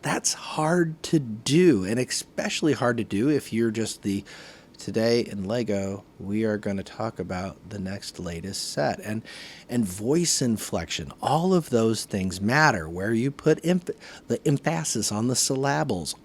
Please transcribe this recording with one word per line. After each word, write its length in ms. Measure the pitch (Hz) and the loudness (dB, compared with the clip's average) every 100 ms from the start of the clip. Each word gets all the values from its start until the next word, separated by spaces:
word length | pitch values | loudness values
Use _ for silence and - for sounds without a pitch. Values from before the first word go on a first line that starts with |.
That's 320 | - 165 - | -2 -2 -2
hard 680 | - - - 156 175 165 160 | -4 -8 -2 2 4 2 -2
to 140 | - 165 | 0 0
do, 680 | 127 107 117 143 180 117 | 0 -6 2 6 8 6
and 140 | 92 117 | 4 0
especially 760 | 127 - - - 180 - 165 | -2 -4 -6 -6 -4 0 2
hard 240 | 120 123 117 | 2 2 0
to 60 | |
do 240 | 107 98 127 | 0 0 2
if 240 | 147 - | 2 0
you're 180 | 110 117 | 0 0
just 320 | 110 110 - | 0 -4 -4
the, 220 | 104 98 - - - - - - | -2 -2 -4 -16 -20 -20 -20 -14
Today 420 | - 104 113 117 | -6 0 4 2
in 240 | 110 101 | 2 -4
Lego, 600 | 95 120 110 101 98 98 - - | -4 -2 0 -2 -2 -6 -10 -14
we 260 | 101 104 | -6 -2
are 140 | 110 107 | 0 -2
gonna 240 | 104 98 | -2 -6
talk 360 | 92 - 110 - | -6 -6 -8 -6
about 520 | 90 92 95 - 87 | -8 -6 -8 -10 -14
the 80 | 101 | -10
next 400 | 92 98 - - | -8 -8 -12 -12
latest 540 | 87 85 87 98 - | -10 -8 -8 -8 -8
set. 280 | - 143 101 | -2 -2 -2
And, 220 | 98 107 - - - - - | -6 -8 -8 -16 -16 -18 -6
and 160 | 120 | -2
voice 580 | 107 92 107 156 170 - | -2 -2 0 2 2 0
inflection, 680 | 127 107 - 101 85 - 73 - | 0 0 -2 -6 -4 -8 -8 -6
all 320 | - 151 180 | 0 2 4
of 160 | 185 156 | 4 4
those 340 | 120 113 110 | 4 4 2
things 360 | - 104 95 90 | -2 -2 -2 0
matter, 480 | 101 135 156 110 78 | 2 6 6 6 -2
where 260 | 87 98 | -4 0
you 160 | 113 127 | 0 0
put 320 | 139 - 156 | 0 2 4
emph-, 340 | 165 180 - - - - - | 4 0 0 -10 -10 -20 -4
the 200 | 120 - | 0 2
emphasis 640 | 143 - 165 156 120 101 | 2 2 -2 -2 -2 -2
on 180 | 104 117 | 0 0
the 80 | 127 | 0
syllables, 800 | - 135 139 143 151 98 80 - | 0 0 0 0 0 -2 -4 -10